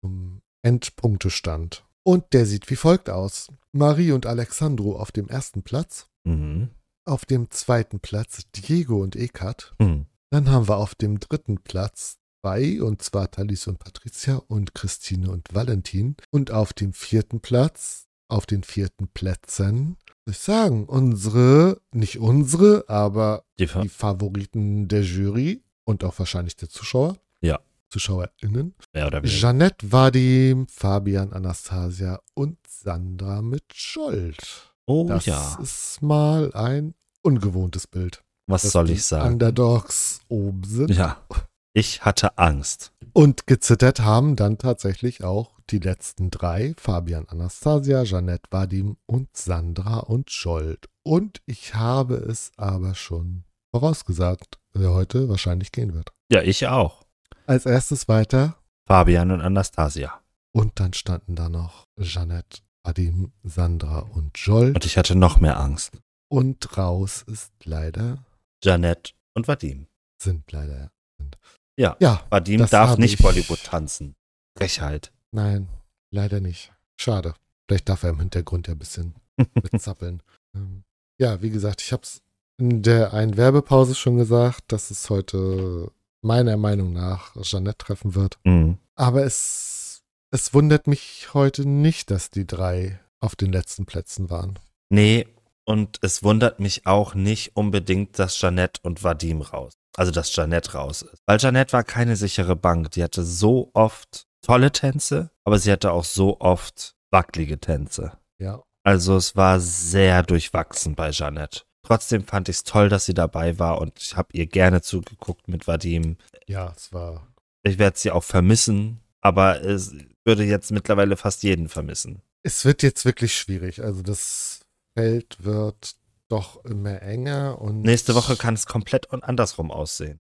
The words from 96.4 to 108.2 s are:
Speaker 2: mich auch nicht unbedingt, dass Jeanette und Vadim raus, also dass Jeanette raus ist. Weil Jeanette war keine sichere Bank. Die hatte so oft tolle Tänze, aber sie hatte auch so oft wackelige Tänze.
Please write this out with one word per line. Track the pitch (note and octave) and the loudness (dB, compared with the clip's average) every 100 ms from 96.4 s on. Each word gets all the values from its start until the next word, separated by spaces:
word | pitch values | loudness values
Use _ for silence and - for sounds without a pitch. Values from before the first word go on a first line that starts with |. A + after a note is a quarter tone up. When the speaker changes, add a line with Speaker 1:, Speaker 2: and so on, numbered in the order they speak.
| A#2 - | 4 2
Speaker 2:
mich | G2 - - | -4 -4 2
auch | G2 G2+ | 2 2
nicht | G2 G2 G#2+ - - | 0 0 0 -4 -2
unbedingt, | G#2 G2 F#2 F#2+ G2+ - | 0 0 0 -2 -2 -2
dass | F#2 - | -4 0
Jeanette | F#2 F2+ F2+ - | 0 2 0 -2
und | F2 E2 | -8 -4
Vadim | F2 D#2+ E2 D#2+ | -2 -2 -2 -4
raus, | C#2+ C#2 B1 _ _ - | -6 -10 -12 _ _ -2
also | F2+ | 0
dass | E2 - | 0 -2
Jeanette | - D#2 E2+ - | -2 0 -2 -4
raus | - C#2 D2+ | -10 -10 -10
ist. | - - - | -14 -14 0
Weil | G#2+ | 2
Jeanette | C3 B2+ C3+ | 4 2 2
war | B2 | 2
keine | A2+ A#2+ A#2+ G#2+ | 0 -2 0 0
sichere | G2+ - F2+ E2+ | -2 -2 0 2
Bank. | F2+ E2+ D#2 | 2 0 -2
Die | - | -4
hatte | E2+ - | -4 -4
so | E2+ E2+ G#2 B2+ - | -6 2 4 2 2
oft | - A2 - - - _ _ | 2 2 0 -20 -20 _ _
tolle | - B2 C3+ | 2 4 4
Tänze, | - C3+ C#3+ - C#3+ E3 _ | 2 -4 -4 -4 -4 -6 _
aber | - G#2+ | 2 2
sie | G#2 | 4
hatte | G2 G2+ | 2 2
auch | F2 E2+ | 0 -2
so | - G2 - | 0 2 2
oft | F2+ F2+ - - - _ _ | 2 2 -2 -16 -20 _ _
wackelige | F#2 - - D2+ D2+ | 2 2 -6 -6 -6
Tänze. | - D2+ C#2+ - - - | -4 -4 -4 -10 -12 -14